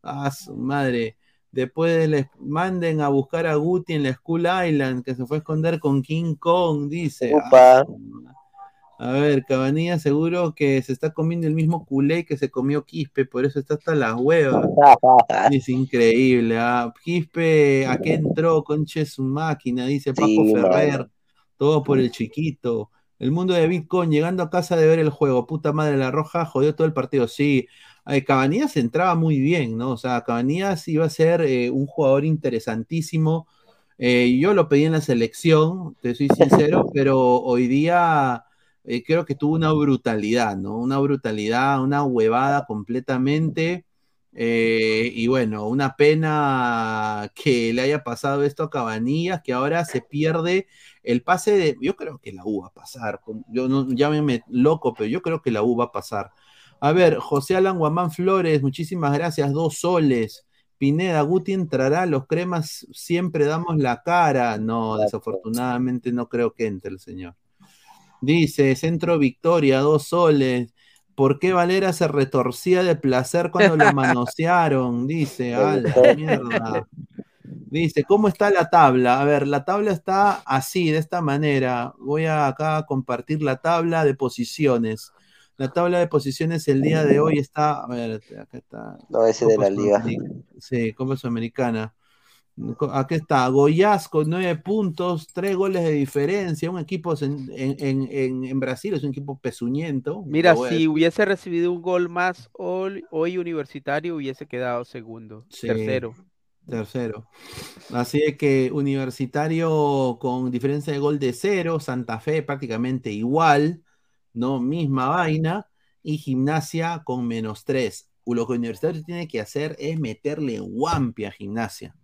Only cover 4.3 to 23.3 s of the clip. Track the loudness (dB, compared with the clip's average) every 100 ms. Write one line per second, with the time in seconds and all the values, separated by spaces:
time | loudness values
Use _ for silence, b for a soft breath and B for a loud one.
4.3 | -2 0 0 0 0 0 -4 -6 -8 -6
5.3 | -6 -4 -2 -2 -2 0 -2 -2 -4 -4
6.3 | -4 0 2 2 -2 -4 -4 -6 -4 2
7.3 | 2 8 10 12 10 6 -6 -18 -20 -20
8.3 | -20 _ -20 -20 _ _ _ -4 0 2
9.3 | 2 0 0 0 0 0 -2 0 0 0
10.3 | 0 -2 0 2 2 -2 -4 -4 -2 -4
11.3 | -2 -2 0 0 -2 -2 0 2 0 -2
12.3 | -4 -4 -2 -2 -2 -4 -8 -6 -2 -2
13.3 | 0 -2 -2 -4 -4 -2 0 0 0 2
14.3 | 4 4 2 2 8 10 10 10 8 8
15.3 | 4 4 2 0 -2 0 4 4 6 4
16.3 | 4 2 0 0 0 -2 -8 -4 -4 -2
17.3 | -2 2 4 6 4 2 -2 0 0 0
18.3 | 0 2 2 0 -4 -2 -4 -6 -4 -4
19.3 | -2 -4 -4 -4 -4 -2 -2 -2 0 2
20.3 | 4 4 4 4 4 2 0 -6 _ _
21.3 | _ _ _ 2 2 2 2 2 -2 -8
22.3 | -4 -6 -4 -4 -4 -6 _ _ _ -2